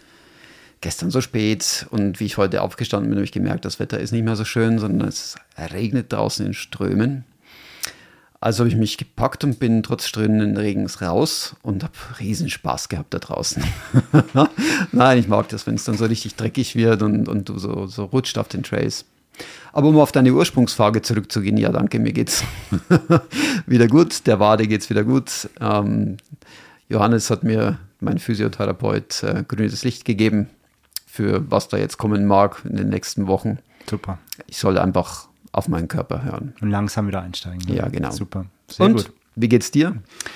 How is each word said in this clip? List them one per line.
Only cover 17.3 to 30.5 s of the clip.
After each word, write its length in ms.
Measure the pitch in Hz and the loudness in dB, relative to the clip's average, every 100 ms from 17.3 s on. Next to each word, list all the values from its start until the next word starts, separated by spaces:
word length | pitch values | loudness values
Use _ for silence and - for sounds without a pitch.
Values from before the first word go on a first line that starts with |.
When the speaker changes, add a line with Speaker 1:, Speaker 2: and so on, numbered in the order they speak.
| 107 98 | -4 -4
Speaker 1:
du 80 | 107 | -6
so, 300 | 98 98 98 | -6 -6 -6
so 180 | 107 98 | -8 -2
rutscht 320 | 131 123 110 | -2 -2 -4
auf 100 | 107 | -4
den 160 | - | -6
Trails. 420 | - - 110 - - _ _ - - - - | -4 -2 -2 -4 -12 _ _ -20 -20 -20 -6
Aber 160 | - 147 | 2 6
um 80 | 151 | 8
auf 120 | 143 | 6
deine 180 | 147 127 | 6 6
Ursprungsfrage 680 | 135 170 - 120 - 107 110 | 6 4 4 2 4 2 2
zurückzugehen, 560 | - 107 95 110 98 107 | 0 -2 -2 -2 0 2
ja, 120 | 107 | 2
danke, 280 | - - 113 | 0 0 0
mir 140 | 113 | 0
geht's 300 | 117 - - - - - 98 | 0 -2 -2 -4 -8 -4 -4
<laughs> 840 | - 160 - 165 - 262 302 233 - | 2 2 4 2 2 -2 0 -2 2
wieder 220 | 123 117 | 4 6
gut, 400 | 143 170 - - | 6 4 2 2
der 120 | 104 | 4
Wade 280 | 104 110 110 | 4 4 2
geht's 220 | 107 - | 0 0
wieder 140 | 107 | 0
gut. 460 | 107 131 - - - - | 2 0 0 -8 -10 -6
Ähm, 580 | 110 104 104 110 107 98 _ - - - - _ - | -2 0 0 0 -2 -6 _ -20 -20 -20 -20 _ -4
Johannes 420 | 110 104 117 - | 2 4 2 2
hat 140 | 117 | 0
mir, 340 | 113 110 110 - 95 _ | 0 2 0 -2 -8 _
mein 200 | 107 - | -4 -4
Physiotherapeut, 1040 | - 107 110 - 101 92 110 104 - - | -2 -2 -2 -2 -4 -2 -2 -2 -4 -6
äh, 200 | 104 98 - | -2 -2 -2
grünes 360 | 104 104 - | -2 -2 -2
Licht 220 | 127 - - | -4 -4 -2
gegeben 440 | 104 110 104 101 | 2 2 2 -2